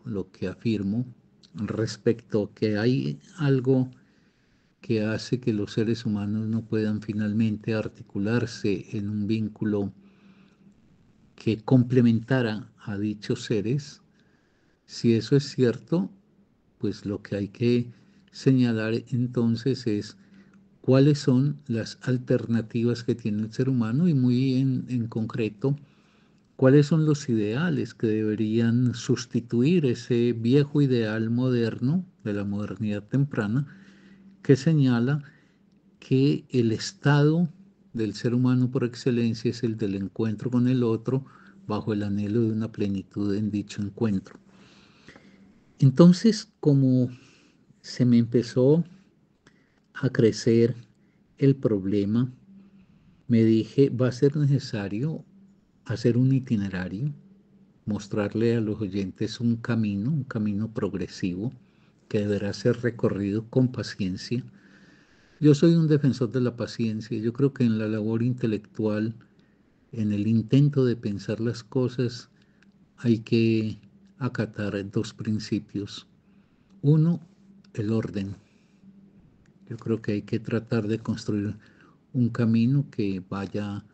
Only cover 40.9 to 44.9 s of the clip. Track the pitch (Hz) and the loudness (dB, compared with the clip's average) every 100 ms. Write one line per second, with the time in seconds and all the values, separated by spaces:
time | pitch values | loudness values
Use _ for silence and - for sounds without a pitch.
40.9 | 113 117 131 135 - - - - 104 110 | 0 -2 -4 -4 -20 -20 -20 -8 -6 -2
41.9 | 104 104 101 101 113 113 110 110 110 101 | -2 -2 -2 -2 0 0 0 -6 -4 -4
42.9 | 98 - 98 101 101 107 104 101 - 101 | -4 -6 -6 -2 -2 -2 -4 -6 -8 -8
43.9 | - 113 95 - - _ - - - - | -2 -2 -2 -6 -20 _ -20 -20 -20 -20